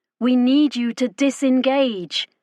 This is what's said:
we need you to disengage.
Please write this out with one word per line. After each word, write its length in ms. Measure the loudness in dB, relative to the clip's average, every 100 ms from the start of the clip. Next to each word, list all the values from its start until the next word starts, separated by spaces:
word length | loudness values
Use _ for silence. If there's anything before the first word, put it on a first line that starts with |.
| _ -6
we 160 | 0 2
need 400 | 2 4 2 0
you 160 | -6
to 160 | -2 -4
disengage. 1200 | 0 -2 0 0 0 2 2 0 -2 -8 -8 -10 _